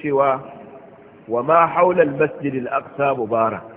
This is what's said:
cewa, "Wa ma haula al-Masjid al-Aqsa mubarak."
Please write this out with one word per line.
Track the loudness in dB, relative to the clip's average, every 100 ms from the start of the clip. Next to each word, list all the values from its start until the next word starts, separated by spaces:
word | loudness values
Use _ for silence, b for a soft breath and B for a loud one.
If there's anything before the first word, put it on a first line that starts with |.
cewa, | -2 2 2 0 -6 -18 -20 -20 -20 -20 -20 -18 -6
"Wa | -4
ma | 2 4 4
haula | 2 2 4
al-Masjid | 2 2 -2 -2 -6 -4 -4
al-Aqsa | -6 -6 -4 -2 -2
mubarak." | -2 0 0 -2 -12